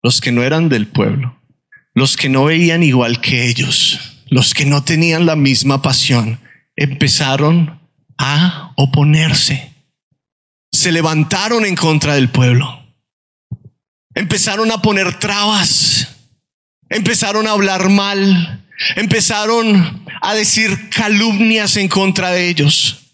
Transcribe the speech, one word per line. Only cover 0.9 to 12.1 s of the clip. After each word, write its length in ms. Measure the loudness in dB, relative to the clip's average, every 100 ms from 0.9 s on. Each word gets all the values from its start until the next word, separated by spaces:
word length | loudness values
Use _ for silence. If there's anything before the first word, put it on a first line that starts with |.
| -2 -2 -2 -6 -12 _ _ _ -20 _ -2
los 200 | 0 -2
que 140 | -2
no 160 | 2 2
veían 380 | 2 2 2
igual 380 | 2 2 2 -2
que 280 | -2 -2 -2
ellos, 720 | -2 -2 0 -2 -4 -10 -20 -2
los 260 | 0 2
que 100 | 0
no 200 | 0 0
tenían 420 | 0 0 2 2 2
la 100 | 2
misma 460 | 2 2 0 0
pasión, 580 | 0 -2 0 0 0 -6 -12 -20 _ -4
empezaron 1040 | -4 0 0 0 -2 0 2 2 0 -6 _ _ _ -6
a 520 | -2 2 0 -2 -10 -2
oponerse. 1000 | 0 4 4 4 2 0 -2 -4 -10 _ _ _ _ _ _ _ _ _ _
Se 200 | -2 0
levantaron 760 | 0 2 0 0 -2 0 0 0
en 100 | 0
contra 380 | 0 0 2